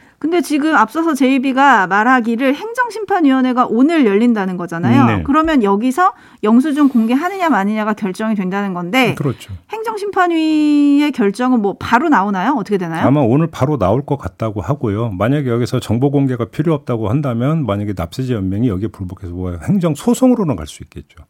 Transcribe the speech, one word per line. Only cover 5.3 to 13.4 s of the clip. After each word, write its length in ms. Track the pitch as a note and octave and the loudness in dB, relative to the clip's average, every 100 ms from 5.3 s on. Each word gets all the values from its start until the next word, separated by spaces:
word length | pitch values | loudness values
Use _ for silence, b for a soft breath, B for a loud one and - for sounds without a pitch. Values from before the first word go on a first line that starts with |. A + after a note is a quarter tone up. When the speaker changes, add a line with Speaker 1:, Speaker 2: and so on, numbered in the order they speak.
| D4+ D#4+ D4 | 0 2 2
Speaker 1:
여기서 500 | G3+ G3+ B3+ C4 F#4 B B B | 2 2 0 2 0 B B B
영수증 460 | G#3+ A#3 D4+ C#4+ C#4 | 2 4 4 2 2
공개하느냐 600 | A#3+ A3 C4 F4+ G4 E4+ | 4 2 0 -2 -2 0
마느냐가 440 | G#3 G3+ A3 G#3+ | 2 0 -2 -2
결정이 400 | G#3+ G3 F#3 A3 | -4 -4 -4 -2
된다는 400 | G3+ F#3 G3 G3+ | -2 -2 -2 -4
건데 400 | F3 F3 B3+ A#3+ | -6 -2 0 0
Speaker 2:
그렇죠. 380 | - C#3 G#2+ - F#2 - | 0 -4 -4 -12 -16 -12
Speaker 1:
행정심판위의 1400 | A4 A4+ G#4 G#4 F#4+ F4+ E4 D#4 D4+ D4+ D4 C#4+ C#4+ D4 | -8 -6 -6 -4 0 0 2 2 2 2 4 4 4 2
결정은 500 | - G3+ G3 B3+ B3 | 0 -2 0 0 2
뭐 140 | G3 F3 | 0 -4
바로 300 | - A#3+ E4 | 0 0 2
나오나요? 460 | A3 G3+ F#3+ G#3 | 2 0 -2 0
어떻게 220 | C#4 F#3+ G3 | -2 -2 -4
되나요? 280 | E3+ E3 G#3 | -2 -2 2
Speaker 2:
아마 140 | D3 | 2
오늘 260 | A2+ C#3 | 4 2